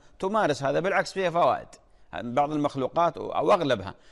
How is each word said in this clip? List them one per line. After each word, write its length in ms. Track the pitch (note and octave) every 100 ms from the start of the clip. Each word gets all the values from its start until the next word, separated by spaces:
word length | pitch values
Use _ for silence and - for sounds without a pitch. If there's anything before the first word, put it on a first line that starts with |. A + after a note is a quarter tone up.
| - -
تمارس 440 | F#3+ G#3+ F3 C3
هذا، 180 | C#3 D3
بالعكس 320 | F3+ F#3 F3+
فيها 180 | F#3 F3+
فوائد. 380 | E3 C#3+ D#2+ A#1 - _ - -
بعض 400 | F2 A#2+ B2 C#3+
المخلوقات 640 | D3+ C#3+ C3+ C3 D#3 E3+ -
أو 360 | G2 F#2 D3
أغلبها 420 | G3 D3 A#2 F#2 - -